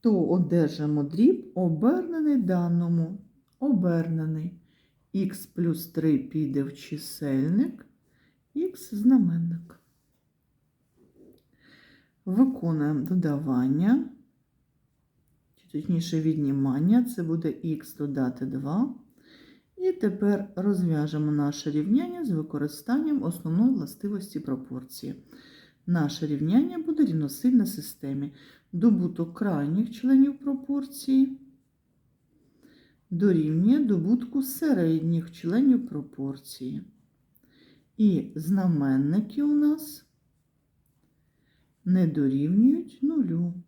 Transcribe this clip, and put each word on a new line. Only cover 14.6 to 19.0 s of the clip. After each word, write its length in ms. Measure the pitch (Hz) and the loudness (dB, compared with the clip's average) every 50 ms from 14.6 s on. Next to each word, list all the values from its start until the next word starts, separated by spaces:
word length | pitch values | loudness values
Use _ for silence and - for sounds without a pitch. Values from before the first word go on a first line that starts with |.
| _ _ _ _ _ _ _ _ _ _ _ _ _ _ _ _ _ _ _ | _ _ _ _ _ _ _ _ _ _ _ _ _ _ _ _ _ _ _
чи 120 | _ _ _ | _ _ _
точніше 520 | - 151 156 - 175 165 165 - 165 160 | -8 -6 -2 0 0 0 0 -2 -2 0
віднімання, 840 | 156 160 160 156 147 135 139 139 135 135 127 143 160 185 220 247 240 | 0 0 0 2 0 0 0 0 0 0 0 2 4 4 4 4 4
це 180 | 240 - - | 0 -4 -6
буде 300 | 170 160 165 165 165 160 | -4 -2 -2 -2 -2 -4
х 440 | - - - 165 156 147 - - - | -4 -4 -4 -6 -6 -6 -8 -16 -10
додати 500 | - 147 143 135 139 131 127 123 - 135 | -8 -6 -4 -2 -2 -2 -2 -2 -4 -8
два. 480 | 131 127 135 139 139 160 202 262 294 - - | -6 -6 -6 -6 -4 -2 -2 -2 -2 -4 -12